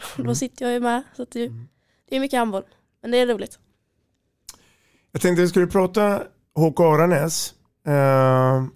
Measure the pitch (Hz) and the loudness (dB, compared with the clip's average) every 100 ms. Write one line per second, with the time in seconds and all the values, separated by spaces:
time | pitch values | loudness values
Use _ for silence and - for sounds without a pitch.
0 | - - 233 123 208 - 240 240 240 240 | -14 -8 -4 -4 -6 -6 -4 -2 -2 -4
1 | - - 247 233 233 117 123 _ _ _ | -6 -14 -12 -8 -8 -10 -18 _ _ _
2 | - 262 269 254 233 190 - _ _ _ | -6 -4 -2 -2 -2 -4 -10 _ _ _
3 | 226 247 247 214 - - _ _ _ _ | -2 0 0 -2 -6 -16 _ _ _ _
4 | _ _ _ _ - - _ _ _ _ | _ _ _ _ -20 -20 _ _ _ _
5 | _ - 180 175 180 180 180 196 185 208 | _ -2 0 2 2 2 2 2 0 0
6 | 208 202 - _ _ 151 160 143 165 151 | 0 -2 -6 _ _ 0 0 4 4 4
7 | 175 151 160 - - - _ _ 147 143 | 2 2 0 -4 -8 -12 _ _ -2 2
8 | 135 135 131 131 131 131 131 | 4 4 4 4 2 0 -2